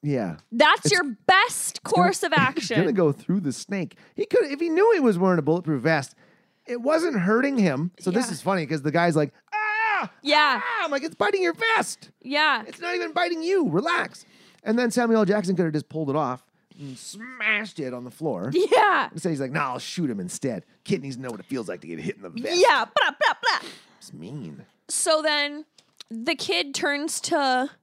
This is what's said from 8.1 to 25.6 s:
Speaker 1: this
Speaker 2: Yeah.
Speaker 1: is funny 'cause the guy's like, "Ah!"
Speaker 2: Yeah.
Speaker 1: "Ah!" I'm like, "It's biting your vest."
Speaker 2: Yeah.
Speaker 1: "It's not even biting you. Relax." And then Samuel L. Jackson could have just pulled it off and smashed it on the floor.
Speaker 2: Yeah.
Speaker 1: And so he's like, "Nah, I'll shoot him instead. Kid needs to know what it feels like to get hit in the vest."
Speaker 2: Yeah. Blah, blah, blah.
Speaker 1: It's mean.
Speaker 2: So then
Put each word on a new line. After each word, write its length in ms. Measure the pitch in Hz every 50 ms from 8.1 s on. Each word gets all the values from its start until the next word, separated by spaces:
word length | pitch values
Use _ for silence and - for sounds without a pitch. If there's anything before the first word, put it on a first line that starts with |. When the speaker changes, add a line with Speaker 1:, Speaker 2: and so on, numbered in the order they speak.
Speaker 1:
this 160 | 180 220 254 233
Speaker 2:
Yeah. 60 | 214
Speaker 1:
is 80 | 135
funny 240 | - 170 196 185 160
'cause 160 | 131 156 156 131
the 80 | 151
guy's 240 | 139 170 170 175 160 156
like, 160 | 151 139 _ _ _ _ -
"Ah!" 560 | 427 427 427 427 427 440 440 415 381 285 190 - _
Speaker 2:
Yeah. 400 | _ 277 294 302 302 294 262 220 -
Speaker 1:
"Ah!" 220 | 494 480 453 370
I'm 60 | 320
like, 120 | 294 277 262
"It's 120 | 320 330
biting 280 | _ - 403 403 392 370
your 100 | 349 330 - 453 453 453
vest." 340 | 427 269 - - - - - _ _
Speaker 2:
Yeah. 420 | _ 247 269 294 302 311 277 226 220 220
Speaker 1:
"It's 120 | 254 -
not 160 | 339 349 349
even 160 | 359 349 330
biting 320 | 311 339 349 349 349 320 320
you. 240 | 339 392 392 320 233
Relax." 560 | 147 170 240 330 349 339 220 - - - - _ _ _ - - _ _ _
And 160 | - 220 240
then 100 | 247 240
Samuel 280 | - 247 240 233 226 220
L. 60 | 214
Jackson 300 | 175 202 208 202 175 190
could 100 | 170 180
have 80 | 160 151
just 160 | 151 139 _
pulled 200 | - 156 160 139
it 60 | 135
off 280 | 151 151 123 127 127 _ _ _ _ _ _ _ -
and 180 | 143 139 131 120
smashed 840 | - - - 196 220 254 262 254 214 214 220 208 214 208 - -
it 140 | 147 127 123
on 100 | 123 123
the 60 | 123
floor. 380 | 117 - 156 160 123 87 90 123 -
Speaker 2:
Yeah. 560 | 349 381 - - 494 427 403 370 302 247 -
Speaker 1:
And 100 | - -
so 80 | - 185
he's 120 | 160 139
like, 100 | 139 131
"Nah, 220 | 131 160 147 135 127
I'll 60 | 127
shoot 300 | - - - - 170 139
him 100 | 117 98
instead. 440 | 90 90 - - - 139 113 95 - _ _ _ _
Kid 160 | - 208 180 131
needs 140 | 139 135 117
to 40 |
know 80 | 131 127
what 80 | 117 101
it 40 | 92 _
feels 200 | - 127 113 90
like 140 | 92 87
to 60 | 76 80
get 120 | 85 80
hit 160 | - 175 -
in 60 | -
the 80 | 196 180
vest." 260 | - 226 247 - - 349
Speaker 2:
Yeah. 280 | 359 - 302 269 226
Blah, 260 | - _ 605 494 330
blah, 220 | 285 - - - - - - 494 - -
blah. 100 | - - - - - _ _ _
Speaker 1:
It's 140 | - - -
mean. 520 | - 76 95 135 151 117 82 73 67 - _ _ _ _ _
Speaker 2:
So 340 | - - - 349 320 311
then 440 | 311 311 302 294 285 285 294 294